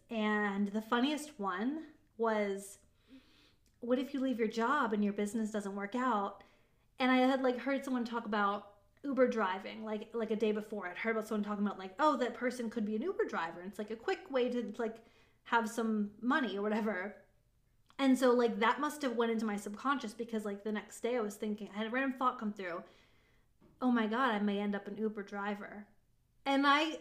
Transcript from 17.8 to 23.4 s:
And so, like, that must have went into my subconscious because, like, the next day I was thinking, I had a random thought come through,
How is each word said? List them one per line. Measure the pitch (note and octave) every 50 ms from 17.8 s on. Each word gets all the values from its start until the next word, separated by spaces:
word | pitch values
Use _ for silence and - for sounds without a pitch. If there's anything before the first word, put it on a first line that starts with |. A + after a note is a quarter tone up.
| _ _ _ -
And | C4+ C4+ C4 B3+
so, | C4+ B3+ A#3+
like, | B3 A#3+ A#3 G3+ G3+
that | A3+ A3 B3 -
must | C#4+ D4+ D4 - -
have | C4 A#3
went | A3+ A#3 A3+
into | A3+ A3 G#3+
my | A3 G3+
subconscious | G3+ - G#3+ G#3 G#3 - C4 C#4+ C4 - G#3 -
because, | - A#3 A3+ - A3 G#3
like, | G#3 G3+ G3+ -
the | A3 G#3+
next | G#3+ G#3 - - -
day | - A3+ B3
I | B3+
was | G#3+ G#3 G3+
thinking, | - - G#3+ G#3 G3+ G#3 F#3 G3
I | G#3
had | A3+
a | A3
random | A3+ C4 C4+ C4+ B3+
thought | C4 C4+ B3+ B3 -
come | A3+ G#3 G3+
through, | - F#3+ F3+ E3 F3+ - - - - _ _ _ _ _ _ _ _